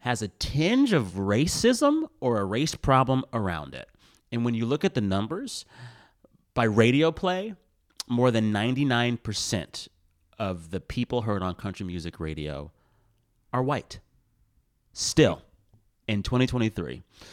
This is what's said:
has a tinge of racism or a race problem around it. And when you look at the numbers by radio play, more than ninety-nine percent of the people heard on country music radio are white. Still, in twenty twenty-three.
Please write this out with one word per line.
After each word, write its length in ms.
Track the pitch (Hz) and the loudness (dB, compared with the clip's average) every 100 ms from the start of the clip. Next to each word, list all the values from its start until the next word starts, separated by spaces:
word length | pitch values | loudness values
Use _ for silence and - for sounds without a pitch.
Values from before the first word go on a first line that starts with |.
has 200 | 123 120 | -4 -4
a 60 | 104 | -4
tinge 640 | - - 139 165 254 277 | -6 -4 0 2 4 4
of 200 | 180 98 90 | 2 0 -2
racism 920 | 98 104 165 - 226 247 285 311 311 _ | 0 2 2 2 2 4 4 2 -2 _
or 160 | 131 113 | -2 0
a 60 | 98 | 0
race 300 | 110 156 - | -2 -2 -2
problem 500 | - 131 131 131 - | 2 4 4 0 -2
around 400 | 117 98 82 69 65 | -4 -2 -4 -8 -14
it. 140 | - _ _ _ _ | -16 _ _ _ _
And 140 | 117 120 | -2 -2
when 80 | |
you 120 | 113 113 | 0 0
look 200 | 147 196 | 0 0
at 80 | |
the 80 | - | 0
numbers 640 | 101 95 107 175 269 - - - 123 - - _ _ _ _ | 0 0 -2 -6 -8 -12 -16 -20 -20 -20 -20 _ _ _ _
by 100 | - | 0
radio 480 | 117 104 113 135 160 | 2 6 6 6 2
play, 440 | 160 185 185 214 196 _ _ _ - - | 2 -2 -2 -4 -12 _ _ _ -18 -4
more 240 | 120 127 | 2 4
than 220 | 113 107 | 4 2
ninety-nine 640 | 104 113 127 143 120 120 120 | 2 0 0 2 2 2 -2
percent 720 | - 104 - 104 76 - - _ _ _ _ - | -4 -6 -2 -4 -4 -12 -16 _ _ _ _ -8
of 300 | 101 90 82 | -6 -6 -8
the 100 | 90 | -10
people 440 | - - 120 123 | -6 -6 -2 -2
heard 180 | 110 101 | -2 -2
on 120 | 92 90 | -2 -4
country 300 | 101 92 95 | -8 -8 -8
music 340 | 87 82 - | -6 -8 -8
radio 500 | 80 78 76 71 73 - _ _ _ _ _ _ _ | -8 -6 -8 -8 -12 -18 _ _ _ _ _ _ _
are 120 | 127 | -4
white. 360 | 127 139 - - - _ _ _ _ _ _ _ _ | -2 -4 -6 -16 -20 _ _ _ _ _ _ _ _
Still, 480 | - - - 127 78 - _ _ _ _ _ - | -8 0 4 4 4 -8 _ _ _ _ _ -4
in 160 | 104 | -4
twenty 220 | - 123 127 | 0 0 0
twenty-three. 540 | 123 110 104 73 67 - _ - | 0 -2 -2 -8 -10 -16 _ -20